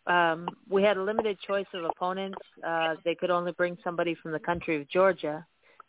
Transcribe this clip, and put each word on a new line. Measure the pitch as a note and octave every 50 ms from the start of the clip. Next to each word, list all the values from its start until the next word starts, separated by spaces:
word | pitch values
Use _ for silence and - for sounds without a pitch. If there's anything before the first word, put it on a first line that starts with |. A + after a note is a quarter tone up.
| - -
um, | F3 F3 E3+ E3 D#3+ E3 F3 F3 - - _ -
we | F#3 G3
had | G3 G#3+ G3+
a | F#3+
limited | F#3+ G3+ A3 A3+ A3 A3 G3 - -
choice | - G3 G3+ F#3+ - -
of | F#3 E3
opponents. | D#3+ - - F3+ F3+ F#3 F#3+ G3 G3 G3 - - _ _ - -
Uh, | D#3 E3 E3 E3 D#3+ D#3+ D3+ -
they | E3+ E3
could | - F#3 F3+
only | F3+ F3 F3 F3
bring | E3+ - F3+ F3 F3 - -
somebody | F#3 E3+ E3 F3 E3+ E3 -
from | - E3
the | D#3 D3+
country | - - F3 E3+ - - E3 D3
of | C#3+ -
Georgia. | - F3+ F#3+ F#3+ F3+ - - D3+ D3+ D#3+ E3+ _ _ _ _ _ _ - -